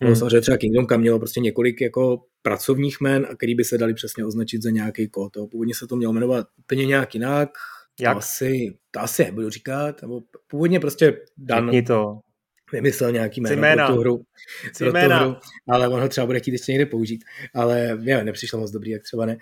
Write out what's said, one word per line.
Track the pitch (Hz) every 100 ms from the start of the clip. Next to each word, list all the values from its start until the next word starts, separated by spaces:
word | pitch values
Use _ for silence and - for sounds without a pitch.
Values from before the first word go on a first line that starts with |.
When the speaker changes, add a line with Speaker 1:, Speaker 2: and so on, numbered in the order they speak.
Speaker 1:
Jo, | 123
Speaker 2:
Hmm. | 117
Speaker 1:
samozřejmě | 120 117
třeba | 139 123
Kingdom | 107 117 120
Come | 117
mělo | 117 113
prostě | 110 123
několik | 117 110 120 117
jako | 123 127 127 123 _ _
pracovních | 104 101 - 135 139 -
jmen, | 135 135 139
a |
který | - 117
by | 120
se | 120 117
dali | 113
přesně | 110 113 -
označit | 107 110 110 113
za | 113
nějaký | 110 107 110 107
kód, | - 101 107
jo. | 104
Původně | 113 117
se | 117 117
to | 123
mělo | 113
jmenovat | 113 123 123 101 _
úplně | - 135 135
nějak | 139 127
jinak. | 110 127 143 143 - - - _ -
Speaker 2:
Jak? | 120
Speaker 1:
To | 127
asi, | - - 131 131 110 - _
to | -
asi | 113 -
nebudu | 143 101 107
říkat, | - - 139 147 147
nebo | 120 120 - - -
původně | 147 170 180
prostě | 147 - 156 - - -
Dan | 127 117
Speaker 2:
Řekni | 117 123
to. | 120 113 104 107 _ _ _ _ -
Speaker 1:
vymyslel | 123 131 - 123
nějaký | 120 110 123
Speaker 2:
Chci | 117 143
Speaker 1:
jméno |
Speaker 2:
jména. | 147 156 139
Speaker 1:
pro |
tu | 123
hru, | 120 117 - _ - - 110
Speaker 2:
Chci | -
Speaker 1:
pro | 127
tu | 175
Speaker 2:
jména. | 180 165
Speaker 1:
hru, | 131 127 - - -
ale | 123 123
on | 123
ho | 127
třeba | - 120
bude | 127
chtít | 131
ještě | 123 -
někde | 127 143
použít. | 113 113 113 - - 143
Ale, | 123 120 120 117 113
jo, | 117 131
nepřišlo | 107 104 120 113
moc | 107
dobrý, | 107 107
jak | 107
třeba | - 117 113
ne. | 113